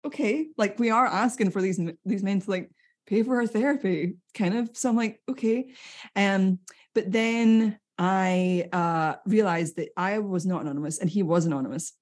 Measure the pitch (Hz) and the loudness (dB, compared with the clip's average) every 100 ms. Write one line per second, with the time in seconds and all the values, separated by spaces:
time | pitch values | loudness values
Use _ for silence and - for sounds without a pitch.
0 | 302 - 220 277 311 - 208 202 233 226 | -10 -2 -2 0 -4 -2 -2 0 2 4
1 | 254 185 240 - 196 196 185 180 165 - | 2 2 0 0 -2 0 -2 -2 -4 -6
2 | 190 202 196 196 190 185 - _ _ _ | -6 -4 0 -2 -2 -4 -6 _ _ _
3 | - 208 226 247 226 214 269 285 190 165 | -2 0 2 0 0 0 0 0 0 -2
4 | 175 - _ - 180 220 233 - 254 233 | -2 -6 _ -2 0 0 -4 -4 0 0
5 | 226 220 - 262 220 233 262 - - - | 0 -6 -10 -4 0 0 -4 -14 -20 -20
6 | - 202 202 196 190 185 - - _ - | -8 0 2 2 2 0 -6 -20 _ -4
7 | 202 220 226 233 226 220 220 208 _ - | 0 0 0 2 4 6 2 -2 _ -2
8 | 180 190 185 185 180 180 175 180 170 165 | 2 2 2 2 2 0 0 0 0 0
9 | 156 - 196 214 202 165 160 - 151 - | 0 -2 2 4 4 0 -2 -4 -8 -2
10 | 185 214 208 180 185 175 147 143 151 156 | -2 -2 -2 -2 -2 -2 -4 -4 -6 -4
11 | 170 196 170 170 165 139 127 131 - _ | -2 0 2 2 2 -2 -4 -6 -10 _